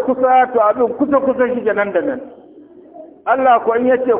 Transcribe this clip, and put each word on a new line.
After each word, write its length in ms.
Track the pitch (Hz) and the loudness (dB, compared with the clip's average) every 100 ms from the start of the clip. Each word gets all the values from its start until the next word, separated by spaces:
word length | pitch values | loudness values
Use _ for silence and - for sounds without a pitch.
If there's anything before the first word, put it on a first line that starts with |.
| 254 | 0
kusa, 440 | 254 254 254 254 | 0 2 4 2
to 60 | 240 | 2
abin 320 | 208 254 233 240 | 0 2 0 -2
kusa, 220 | 277 269 | 0 0
kusa 340 | 269 254 247 | 0 -2 -2
shi 80 | 247 | -2
ke 120 | 208 | -2
nan 180 | 202 202 | -2 -2
da 100 | 180 | -2
nan. 200 | 147 127 - - - - - - - - - - 202 | -4 -8 -12 -20 -20 -20 -20 -20 -20 -20 -20 -8 -2
Allah 360 | 262 262 233 | 0 2 2
ko 100 | 226 | 2
in 120 | 233 247 | -2 0
ya 120 | 254 | 0
ce 160 | 254 | 0